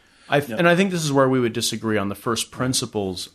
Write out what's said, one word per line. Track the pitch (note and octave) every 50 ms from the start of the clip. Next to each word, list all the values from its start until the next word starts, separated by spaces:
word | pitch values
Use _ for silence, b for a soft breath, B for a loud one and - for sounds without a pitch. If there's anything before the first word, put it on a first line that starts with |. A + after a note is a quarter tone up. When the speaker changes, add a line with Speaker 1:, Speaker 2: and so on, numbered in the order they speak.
| b b b b b b
Speaker 1:
I | - C#3+
th-, | C#3+ A#2
Speaker 2:
Now | A2 F#3+
Speaker 1:
and | E3+ E3+
I | F3
think | E3+ G3 G3
this | F3+ E3+ D#3
is | D3
where | C#3 C#3 C3+ C3
we | C3 C3
would | B2 A2+ A2
disagree | A#2+ A2+ - - A2 A2+ A2 G#2+ G#2
on | G2 G2+
the | G2
first | - - B2 A#2 A2+ - -
principles | - - B2+ B2+ B2+ - C3 A2+ - G#2+ G2 F#2+ F#2 E2+ - - -